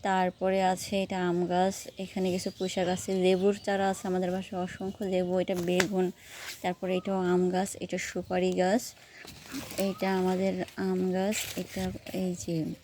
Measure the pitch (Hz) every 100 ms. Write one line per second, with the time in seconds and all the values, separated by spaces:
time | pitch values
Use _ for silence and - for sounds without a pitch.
0 | 196 190 185 180 190 190 185 185 - 196
1 | 190 190 180 175 175 180 190 196 - -
2 | 185 196 185 185 190 - 185 190 175 185
3 | - 190 185 185 196 202 - 196 196 190
4 | 196 185 180 185 185 185 180 - 190 -
5 | 196 185 180 185 180 180 175 180 180 185
6 | 180 - - - - - 185 180 185 185
7 | 196 190 180 180 180 180 190 - 180 185
8 | - 185 180 180 185 185 185 226 - -
9 | - - - - - - - - 196 185
10 | 190 190 185 185 190 185 185 - 190 185
11 | 185 185 196 220 - - 185 - 185 196
12 | - 190 185 175 - 165 156 165